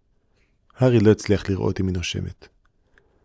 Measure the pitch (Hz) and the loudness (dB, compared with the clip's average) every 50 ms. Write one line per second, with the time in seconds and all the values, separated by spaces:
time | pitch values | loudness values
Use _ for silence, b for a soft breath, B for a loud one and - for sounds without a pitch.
0 | _ _ _ _ _ _ _ _ _ _ _ _ _ _ _ - 127 131 120 117 | _ _ _ _ _ _ _ _ _ _ _ _ _ _ _ 0 2 4 4 4
1 | 101 107 104 - - - 101 92 - - 98 98 110 107 95 - 95 92 90 92 | 6 4 4 4 2 -2 -2 -2 0 -4 -6 -4 -4 -4 -4 -4 -4 -4 -4 -6
2 | 87 - - 95 92 90 87 _ - - _ _ _ _ _ _ _ _ _ _ | -6 -8 -8 -8 -10 -10 -12 _ -20 -20 _ _ _ _ _ _ _ _ _ _
3 | _ _ _ _ _ | _ _ _ _ _